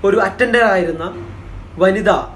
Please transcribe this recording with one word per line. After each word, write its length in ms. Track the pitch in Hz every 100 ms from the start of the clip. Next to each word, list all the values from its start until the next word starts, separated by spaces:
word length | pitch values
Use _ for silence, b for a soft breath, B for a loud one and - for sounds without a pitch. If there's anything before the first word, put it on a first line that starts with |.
| 196
ഒരു 100 | 214 196
അറ്റൻഡർ 380 | - 247 240 226
ആയിരുന്ന 320 | 190 170 160 170 185 - - - - - -
വനിത 280 | 185 196 208 170 -